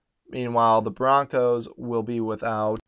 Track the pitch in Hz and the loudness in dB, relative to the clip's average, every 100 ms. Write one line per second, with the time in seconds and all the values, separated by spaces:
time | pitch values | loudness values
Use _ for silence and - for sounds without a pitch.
0 | _ _ _ 127 120 117 113 113 110 95 | _ _ _ -8 -2 2 4 4 2 -2
1 | 131 139 135 131 123 120 110 - 120 117 | 2 2 2 0 2 0 -4 -12 -6 -4
2 | 113 117 110 107 113 110 107 110 | -4 -4 -4 -4 -4 -2 -2 -2